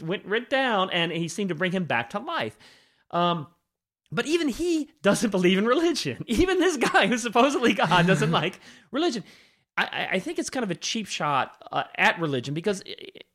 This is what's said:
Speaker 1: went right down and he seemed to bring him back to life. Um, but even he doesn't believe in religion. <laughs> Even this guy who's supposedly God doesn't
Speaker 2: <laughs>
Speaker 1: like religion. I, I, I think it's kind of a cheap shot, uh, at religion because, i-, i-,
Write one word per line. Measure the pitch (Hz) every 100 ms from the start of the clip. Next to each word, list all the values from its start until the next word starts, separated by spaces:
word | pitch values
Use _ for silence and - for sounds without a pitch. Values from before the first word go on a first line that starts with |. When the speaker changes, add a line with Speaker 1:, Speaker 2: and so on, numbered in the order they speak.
Speaker 1:
went | 160 202 180
right | 220 247
down | 269 262 208 185
and | 175 170
he | 165 170
seemed | - 202
to |
bring | 156 180
him | 190
back | 165 117 120
to | 202
life. | 311 330 110 - - - _ _ -
Um, | 170 175 170 139 _ _ _ _ _ -
but | 160 247
even | 339 311
he | 208 349 320 277 _
doesn't | 196 202 220
believe | 196 180 190
in | 226
religion. | 285 339 277 143 113
<laughs> | -
Even | 220 370 370
this | 359 285
guy | - - 196
who's | 240
supposedly | 233 233 277 285 233
God | 214 196 180 175
doesn't | 190 208
Speaker 2:
<laughs> |
Speaker 1:
like | 170 165 - - - -
religion. | 262 349 233 - - _ _ _ -
I, |
I, | - - -
I | 190
think | 294 359
it's | 277
kind | 269
of | 214
a |
cheap | 170 - 220 196
shot, | - 151 135 - - -
uh, | 139 - -
at | 202 185
religion | 160 131 123
because, | 151 202 190 -
i-, |
i-, | - - - -